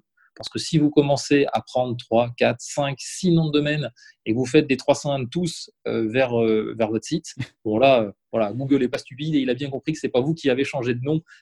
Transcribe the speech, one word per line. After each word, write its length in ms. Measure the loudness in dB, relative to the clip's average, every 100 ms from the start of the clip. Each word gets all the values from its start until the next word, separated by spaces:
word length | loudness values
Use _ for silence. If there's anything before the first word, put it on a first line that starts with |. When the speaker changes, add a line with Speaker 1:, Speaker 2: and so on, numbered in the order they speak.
| -10 _ _ -16
Speaker 1:
Parce 140 | -10
que 100 | -8
si 180 | 0 2
vous 100 | 4
commencez 560 | 4 4 0 2 2 2
à 80 | -2
prendre 340 | -2 -2 -2 -4
trois, 360 | 0 0 0 0
quatre, 240 | 0 0
cinq, 380 | -6 -4 -4 -6
six 320 | -10 -4 2
noms 160 | 2 2
de 40 |
domaine 400 | 0 0 -2 -4 -10 -20 _ -4
et 80 |
que 40 | -2
vous 80 | 2
faites 220 | 2 4
des 80 | 0
trois 200 | 2 0
cent 160 | 0
un 80 | -4
de 100 | -4
tous, 400 | -4 -4 -6 -14 _ -4
euh, 220 | -2 -2
vers, 280 | 0 0 2
euh, 340 | 2 2 -2 -2
vers 120 | -2
votre 160 | -2 -4
site, 300 | -6 -8 -12
Speaker 2:
<laughs> 260 | -12 _
Speaker 1:
bon 140 | -4 4
là, 240 | 4 4
euh, 100 | 2 -6 _
voilà, 180 | -2 -2
Google 320 | -4 0 2
est 60 | 2
pas 80 | -4
stupide 380 | -10 -8 -2 0
et 40 |
il 100 | 0
a 40 |
bien 160 | -2 -4
compris 240 | -6 -6
que 60 | -4
c'est 100 | -2
pas 120 | 0
vous 120 | 0
qui 160 | 0 0
avez 140 | 0
changé 300 | 0 -2 -2
de 80 | -2
nom, 180 | -2 -4 -4 -18